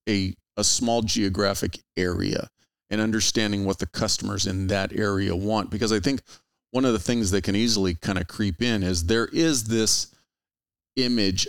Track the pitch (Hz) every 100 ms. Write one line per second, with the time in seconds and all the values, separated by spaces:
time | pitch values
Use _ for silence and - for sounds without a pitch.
0 | - 101 95 - _ - 101 - 117 117
1 | 113 - 101 98 101 98 101 - - -
2 | 90 90 95 - - _ _ _ _ 104
3 | 110 110 - 117 107 101 98 95 92 -
4 | 110 - 101 101 98 95 95 98 98 98
5 | 104 98 95 87 101 107 - 107 110 110
6 | 95 135 - - _ _ _ 123 131 107
7 | 95 120 101 98 90 101 117 104 95 85
8 | - 95 90 - 104 80 120 110 90 90
9 | 82 113 110 - 165 139 110 113 107 -
10 | - _ _ _ _ _ _ _ _ -
11 | 123 120 98 92